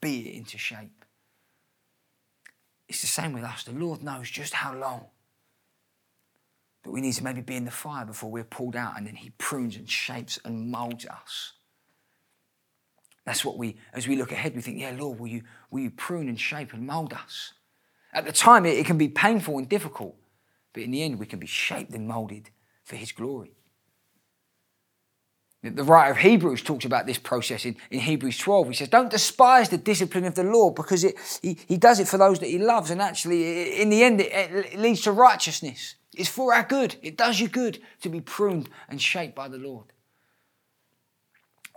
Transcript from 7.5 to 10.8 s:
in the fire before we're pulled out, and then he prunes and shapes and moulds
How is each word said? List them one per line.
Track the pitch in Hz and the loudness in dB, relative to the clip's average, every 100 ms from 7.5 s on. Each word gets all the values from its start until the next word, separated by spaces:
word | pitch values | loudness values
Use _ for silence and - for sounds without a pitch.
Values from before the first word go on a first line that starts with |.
| 127 | -10
in | |
the | 120 | -10
fire | - 151 143 | -10 -12 -12
before | 110 107 110 | -12 -12 -12
we're | 117 | -10
pulled | 113 - 123 120 | -12 -10 -8 -8
out, | 113 107 | -8 -10
and | 104 | -14
then | - | -16
he | - - | -20 -12
prunes | - 139 120 104 | -8 -6 -6 -8
and | 110 | -8
shapes | - - 120 104 - | -6 -6 -10 -10 -12
and | 117 113 117 | -10 -10 -8
moulds | 120 | -8